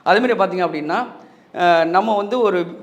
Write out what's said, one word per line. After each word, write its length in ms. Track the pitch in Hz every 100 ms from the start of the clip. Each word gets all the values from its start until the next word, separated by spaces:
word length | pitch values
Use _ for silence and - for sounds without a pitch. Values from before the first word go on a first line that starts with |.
அதே 160 | - 202
மாதிரி 200 | 247 196
பார்த்தீங்க 260 | 190 180 170
அப்படின்னா, 400 | 151 147 196 247 - - _ _
அஹ், 320 | - 175 165 165
நம்ம 300 | 185 220 208
வந்து 260 | 202 247
ஒரு 360 | 214 180 170 -